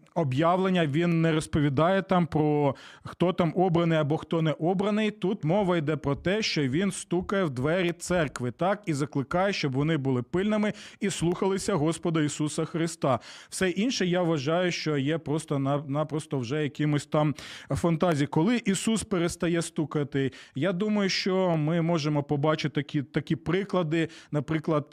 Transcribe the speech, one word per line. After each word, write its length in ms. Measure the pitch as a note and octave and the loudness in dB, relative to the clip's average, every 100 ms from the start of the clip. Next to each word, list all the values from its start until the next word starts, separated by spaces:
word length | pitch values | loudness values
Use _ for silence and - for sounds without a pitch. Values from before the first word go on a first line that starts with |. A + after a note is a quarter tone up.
| - | -6
об'явлення, 720 | F3+ D3 B2+ E3 F3+ F#3+ F#3 D#3+ | -2 0 2 2 4 2 2 2
він 340 | C#3+ F3 E3 | 2 2 2
не 120 | E3 | 2
розповідає 680 | D#3 D#3 E3+ D3 C#3 E3 F#3+ | 2 0 0 2 4 2 2
там 240 | F#3 F3+ E3 | 2 2 2
про 500 | D#3 D3+ D3 C#3+ - - - | 2 2 4 2 -2 -10 -18
хто 280 | - - F3 | -12 0 0
там 200 | F3+ E3+ D#3+ | 2 0 2
обраний 420 | F#3 E3 E3+ D#3+ | 2 4 2 2
або 180 | C#3+ D#3 | 2 -2
хто 260 | - E3 | -2 0
не 100 | D#3+ | 0
обраний. 580 | C#3+ E3 F#3 G3 G#3 G#3+ | 0 0 0 0 0 -2
Тут 340 | G#3 F3+ A3 | -2 -2 -2
мова 320 | D3+ G3 F#3 F3 | 0 2 2 0
йде 200 | D3 D#3 | 0 -2
про 200 | C#3 C#3 | -2 -2
те, 260 | F3 G#3 | -2 -2
що 200 | G#3 E3 | -2 0
він 300 | C3+ C#3+ G3+ | 0 0 -2
стукає 520 | - - F3 F3+ G3 | -4 -4 -4 -2 0
в 60 | F3 | 0
двері 420 | B2 C3+ F3+ E3+ | -2 0 0 0
церкви, 580 | E3+ - F3+ D3 - B2 | -4 -2 0 0 -2 -6
так, 320 | - F3 G3+ - | -2 -2 -2 -2
і 80 | |
закликає, 580 | C#3 D3 C#3+ B2+ F3 G3 | -4 -2 -4 -2 0 0
щоб 200 | F#3+ D3 | 0 -2
вони 240 | B2+ D3 D#3+ | 0 0 0
були 260 | C3+ B2 | 0 -2
пильними 500 | A#2+ F3 G3+ G#3+ G#3 - - - | -2 -2 0 0 -2 -4 -12 -6
і 100 | G3 | -4
слухалися 640 | - E3 F3 F#3+ F#3+ - | -2 -2 0 0 0 0
Господа 480 | F#3+ D3+ E3 F3+ E3 | 0 0 0 -2 0
Ісуса 420 | D3 - D3+ - | 0 0 -4 -2
Христа. 540 | D#3+ E3+ E3+ - D3 A#2+ - - - | -4 -2 -4 -2 0 0 -2 -20 -12
Все 240 | - F#3 | -2 -2
інше, 340 | F3 A#3+ - F#3 | 0 -2 0 0
я 160 | F3 | 2
вважаю, 500 | E3+ D#3+ C3 E3+ F3+ | 2 0 0 0 0
що 240 | E3 D#3 D3 | -2 -2 0
є 220 | C3+ D#3+ | 0 -2
просто 400 | C3+ D#3 - C#3+ | -2 -4 -2 -2
на-, 260 | C3+ C#3+ D3 | 0 -2 -2
напросто 500 | C#3+ D3+ D3+ - C#3 | -4 -2 -4 -4 -4
вже 240 | A2+ D3+ | -2 -2
якимось 440 | D3+ - D3+ D3 - | -4 0 0 0 0
там 280 | D#3 D3+ C3 - - - | 2 2 0 -8 -14 -6
фантазії. 560 | C#3+ E3+ E3 F3+ D3 C#3+ | -2 2 2 2 2 2
Коли 360 | D#3 F3 B3 | 2 2 2
Ісус 400 | - F#3+ - A3 | 0 -2 0 -2
перестає 580 | - F#3 E3+ - E3+ E3+ | 0 -2 -2 -2 -2 0
стукати, 680 | E3 - D3 D#3 C#3+ C3+ C3+ - - | -2 -4 -2 -2 -2 0 -2 -4 -12
я 180 | - E3+ | -4 -2
думаю, 360 | F3+ G#3+ G#3 G3 | 0 0 0 0
що 480 | - G3 F#3+ F#3 E3 | 0 0 2 2 2
ми 260 | D3+ E3+ | 2 2
можемо 400 | E3 E3+ D3 D3 | 2 0 0 -2
побачити 520 | C#3+ D3 D#3 D#3 D3+ | 0 0 2 0 -2
такі, 280 | - C#3 D3+ | -2 -2 -4
такі 340 | C3+ D#3+ - D#3+ | -2 -4 -2 -4
приклади. 720 | - F3 G3 F3+ D#3+ E3 D#3+ - - | 0 -2 0 0 0 0 -2 -6 -6
Наприклад, 560 | D3 C3+ D#3+ D#3+ D3+ C#3+ | -4 -2 -2 0 -2 0